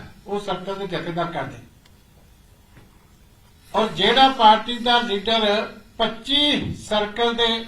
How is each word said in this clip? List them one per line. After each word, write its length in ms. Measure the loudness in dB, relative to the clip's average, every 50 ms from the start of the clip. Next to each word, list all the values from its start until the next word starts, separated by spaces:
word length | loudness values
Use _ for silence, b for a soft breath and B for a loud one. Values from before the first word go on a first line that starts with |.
| -12 -18 -20 -20 -12
ਉਹ 120 | -8 -8 -8
ਸਰਕਲ 360 | -6 -6 -8 -6 -6 -8 -8
ਦੇ 120 | -8 -8
ਜਥੇਦਾਰ 440 | -6 -6 -6 -6 -6 -4 -4 -4 -4
ਕਰਦੇ। 260 | -4 -8 -8 -8 -12 -16 -20 -20 -20 -20 _ -20 -20 -20 _ _ _ -20 -20 -20 -20 _ -20 -20 -20 _ _ _ -20 -20 -20 -20 _ -20 _ _ -20 -20 -20 -20 -20 _ _ -20 _ _ -16 -4 0
ਔਰ 160 | 0 0 0
ਜਿਹੜਾ 360 | 0 0 2 4 6 6 6 4
ਪਾਰਟੀ 460 | 4 6 8 8 8 6 2 -6 -8 -4
ਦਾ 200 | 0 2 2 2
ਲੀਡਰ 680 | 2 0 -4 -4 -2 0 0 2 2 2 2 0 -2 -6 -10 -18 -20 -16 -4
ਪੱਚੀ 800 | -4 -4 -4 -4 -8 -6 -2 0 2 2 2 0 0 -2 -6 -8 -8
ਸਰਕਲ 540 | -6 -2 -2 -2 -2 -2 -2 -2 0 0 0
ਦੇ 140 | 0 0 0 0 -4 -6